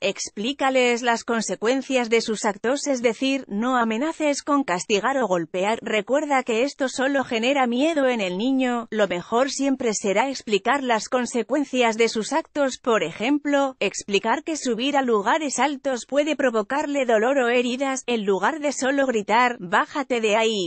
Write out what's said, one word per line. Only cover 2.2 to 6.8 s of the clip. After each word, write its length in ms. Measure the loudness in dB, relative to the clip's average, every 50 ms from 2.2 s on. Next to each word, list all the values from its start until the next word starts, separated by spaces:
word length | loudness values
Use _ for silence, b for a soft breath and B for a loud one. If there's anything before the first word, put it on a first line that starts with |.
sus 240 | 2 0 -4 -2 -2
actos, 420 | -2 -2 -2 -2 -2 -2 0 0
es 140 | -2 0 2
decir, 460 | 2 0 0 0 0 0 0 -2 -4 -4
no 300 | -4 -2 0 0 2 0
amenaces 640 | 0 0 0 -2 -2 -4 -2 -2 0 -2 -2 -2
con 200 | -2 0 0 0
castigar 540 | 0 0 -2 -4 0 0 0 2 2 2 0
o 100 | 0 0
golpear. 520 | 0 0 0 -2 -2 -2 -2 0 0 -2 -2
Recuerda 640 | -2 -2 -2 -2 0 0 0 0 0 2 0 0
que 220 | 0 0 0 0 0
esto 260 | 0 -2 -2